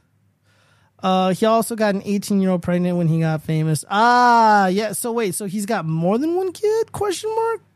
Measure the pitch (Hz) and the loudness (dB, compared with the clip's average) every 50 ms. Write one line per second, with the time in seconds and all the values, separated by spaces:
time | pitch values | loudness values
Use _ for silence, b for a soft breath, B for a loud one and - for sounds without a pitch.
0 | b b _ _ _ _ _ _ _ _ _ _ _ _ _ _ _ _ _ _ | b b _ _ _ _ _ _ _ _ _ _ _ _ _ _ _ _ _ _
1 | - 185 185 185 185 190 185 - 220 220 226 226 214 - 240 214 220 208 196 196 | -2 0 0 2 2 0 0 0 2 2 2 2 0 -2 -2 -2 0 0 0 -2
2 | - 202 202 208 - - 208 196 190 190 185 175 - - 175 175 180 180 175 175 | -4 -2 -4 -4 -2 0 0 0 2 2 0 0 -2 -2 -2 0 0 0 0 0
3 | 170 156 165 160 160 160 156 151 - - 160 156 156 160 156 - - - 196 208 | 0 0 0 0 0 0 -2 -4 -4 -4 -2 -2 0 0 -2 -2 -4 -2 0 2
4 | 226 240 240 247 247 240 240 233 226 214 214 202 196 185 185 202 226 208 196 - | 4 4 6 6 6 6 6 6 6 6 6 4 4 2 0 0 -2 -4 -6 -6
5 | - 240 226 233 226 185 - - 214 190 170 214 202 196 226 190 165 160 160 160 | -6 -4 -4 -2 -2 -4 -4 -6 -8 -6 -6 -6 -4 -4 -4 -4 -2 -4 -4 -2
6 | 165 180 208 240 302 320 339 370 381 381 330 - - 415 440 453 440 - - - | 0 0 0 0 0 -2 -2 -2 -2 -4 -6 -2 -2 0 0 0 -2 -4 -4 -6
7 | 403 415 339 - - 427 440 453 453 453 453 - _ _ _ | -4 -4 -4 -4 -4 -4 -2 -2 -2 -2 -4 -6 _ _ _